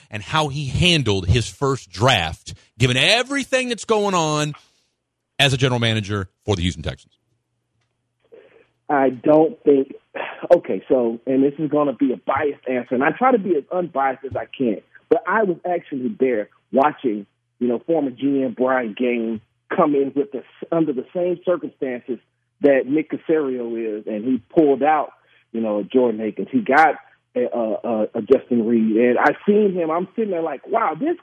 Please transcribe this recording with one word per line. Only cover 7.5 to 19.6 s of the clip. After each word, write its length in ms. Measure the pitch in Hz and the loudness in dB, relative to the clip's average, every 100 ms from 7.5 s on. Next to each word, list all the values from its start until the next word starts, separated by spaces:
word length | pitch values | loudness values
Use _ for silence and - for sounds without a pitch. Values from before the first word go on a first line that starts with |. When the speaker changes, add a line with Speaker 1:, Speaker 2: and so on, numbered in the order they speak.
| _ _ _ _ _ _ _ _ - - _ _ _ - | _ _ _ _ _ _ _ _ -20 -20 _ _ _ -4
Speaker 2:
I 200 | 147 135 | 0 0
don't 520 | 127 151 151 160 - | 0 2 4 4 0
think, 300 | - 139 135 - _ - - - 160 175 | 2 2 2 -6 _ -12 -10 -6 2 2
okay, 280 | 165 98 - | 2 -6 0
so, 320 | 135 117 117 - | 0 0 -2 -2
and 160 | 131 | 2
this 100 | 139 143 | 2 0
is 100 | 151 | -2
gonna 240 | 147 143 | 0 0
be 200 | 123 139 | 0 -2
a 40 | 120 | -2
biased 500 | - 135 151 147 - | -4 -2 -2 -6 -6
answer, 280 | 127 120 123 | -6 -2 -2
and 80 | |
I 80 | 151 | 0
try 200 | 151 254 | 2 2
to 60 | 240 | 2
be 160 | 196 160 | 0 -2
as 80 | - | -2
unbiased 520 | 180 175 139 135 127 - | -6 -4 -2 -2 -4 -8
as 100 | - | -10
I 100 | 117 | -10
can, 360 | - 123 95 - - - | -4 -2 -2 -8 -8 2
but 140 | 165 - | 2 4
I 160 | 208 | 0
was 140 | 214 160 180 | 0 -2 -2
actually 460 | 175 - 139 127 110 | -4 -4 -6 -6 -2
there 300 | 131 110 101 _ _ | 0 0 -4 _ _
watching, 540 | - 147 139 127 104 101 _ _ - | 2 2 0 -4 -4 -8 _ _ -6
you 80 | 123 | -4
know, 120 | 117 - | -2 -2
former 260 | 165 139 | -2 -2
G 320 | 117 139 139 | -4 -2 -2
M 120 | 131 113 | -2 -2
Brian 380 | 127 131 117 101 | 0 0 -2 -2
Gaine 440 | 123 120 113 110 - _ | -2 -2 -2 -6 -10 _